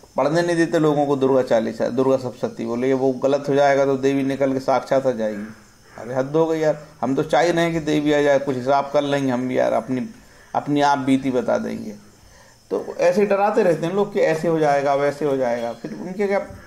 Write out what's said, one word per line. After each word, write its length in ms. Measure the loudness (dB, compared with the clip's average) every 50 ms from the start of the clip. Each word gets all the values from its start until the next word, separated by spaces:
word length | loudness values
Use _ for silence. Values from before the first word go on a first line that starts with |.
| -20 -8 _
पढ़ने 260 | -2 0 2 2 0
नहीं 140 | 0 0 2
देते 220 | 0 0 2 2 2
लोगों 280 | 2 2 2 2 2
को 100 | 0 0
दुर्गा 260 | 2 2 2 4 2
चालीसा, 460 | 2 2 2 0 0 -2 -2 -4 -4 -2
दुर्गा 280 | 0 0 2 2 2
सप्तशती 480 | 0 -2 -6 -6 -6 -6 -6 -6 -6 -6
बोले, 280 | -6 -4 -2 0 0
वो 200 | 0 2 2 0
गलत 320 | 0 0 0 0 0 0 0 0
हो 60 | 2
जाएगा 300 | 2 4 4 4 2 2
तो 120 | 2 0
देवी 260 | 0 0 0 0 0
निकल 300 | 0 -2 -2 0 -2 -2
के 80 | 0 -2
साक्षात 460 | 0 0 0 0 0 0 0 2 2
आ 40 | 0
जाएगी। 360 | -2 0 -4 -4 -4 -6 -10 -12 -14 -18 -20 -20 -20 _ _ -20 -20 -16
अरे 120 | -12 -6 -4
हद 180 | -4 -4 0 0
हो 100 | 0 2
गई 120 | 2 0 0
यार, 280 | 2 0 0 -2 -6 -16 -8 -6
हम 140 | -4 -2 0
तो 80 | -2
चाह 200 | 0 0 2 2
रहे 220 | 2 2 2 2 0
हैं 80 | 0
कि 80 | 0 -2
देवी 320 | -2 0 0 0 2 2
आ 80 | 2 4
जाए, 160 | 4 4 4 2
कुछ 180 | 2 0 -4
हिसाब 340 | -2 0 2 2 2 0 0
कर 100 | 0 0
लेंगे 300 | 0 2 0 0 0 0
हम 160 | 0 0 -2 -2
भी 100 | 0 0
यार, 140 | 2 2
अपनी, 360 | 0 0 -2 -2 -4 -4 -4 -6 -10 -16 -20 -20 -20 -20 -14 -6 -6
अपनी 260 | -4 -2 0 0 2
आप 180 | 4 4 2 2
बीती 320 | 2 2 0 2 0 0
बता 280 | -2 0 0 0 0 0
देंगे। 500 | -2 -4 -8 -8 -10 -12 -14 -16 -20 -20 -20 -20 -20 -20 -20 -20 -20 -20 -20 _ _ _
तो 240 | -6 -6 -6 -8 -4 0
ऐसे 280 | 0 2 2 2 2
डराते 360 | 2 2 0 0 2 2 2
रहते 240 | 2 2 2 0 -2
हैं 80 | -2 -2
लोग 180 | -2 -2 -2
कि 80 | 0 0
ऐसे 280 | 0 0 0 0 0 0
हो 100 | 0 2
जाएगा, 360 | 2 2 2 2 2 0 0
वैसे 300 | 2 0 0 -2 -2 -2
हो 120 | -2 0
जाएगा, 360 | 0 0 -2 -2 -2 -4 -6
फिर 200 | -8 -10 -12 -12 -12
उनके 320 | -12 -12 -10 -6 -4 -2
क्या, 120 | 0 0 -2 -2 -6 -12 -18 -20